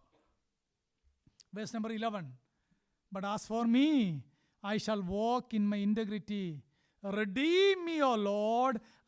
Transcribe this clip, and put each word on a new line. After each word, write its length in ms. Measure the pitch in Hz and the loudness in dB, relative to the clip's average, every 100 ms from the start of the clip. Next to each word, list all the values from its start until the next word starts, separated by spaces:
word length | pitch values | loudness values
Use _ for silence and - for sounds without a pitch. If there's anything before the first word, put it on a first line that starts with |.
| _ _ _ _ _ _ _ _ _ _ _ _ _ _ - 202 | _ _ _ _ _ _ _ _ _ _ _ _ _ _ -16 -10
verse 160 | 220 226 | -6 -4
number 140 | 220 220 | -4 -2
eleven. 280 | 226 208 143 127 _ _ _ _ _ _ - 196 | -4 -4 -10 -16 _ _ _ _ _ _ -12 -6
"But 80 | 202 208 | -4 -4
as 80 | - | -4
for 120 | 226 233 247 | 0 4 6
me, 100 | 302 285 196 143 - _ _ _ 202 | 6 4 2 -2 -10 _ _ _ -4
I 60 | 214 | -4
shall 180 | 214 208 180 196 | -2 -2 -2 -2
walk 300 | 226 247 247 220 | 0 0 -2 0
in 60 | 208 | 0
my 80 | 208 202 | 0 0
integrity. 560 | 214 214 214 175 208 180 147 - _ _ _ 202 202 | 0 -2 -6 -6 -6 -6 -8 -14 _ _ _ -6 -4
Redeem 600 | 214 190 311 359 392 381 339 | -2 0 2 4 4 4 -2
me, 80 | 320 269 | 0 2
O 40 | 220 202 | 2 0
Lord, 440 | 208 214 233 262 226 - _ | 0 0 2 2 0 -8 _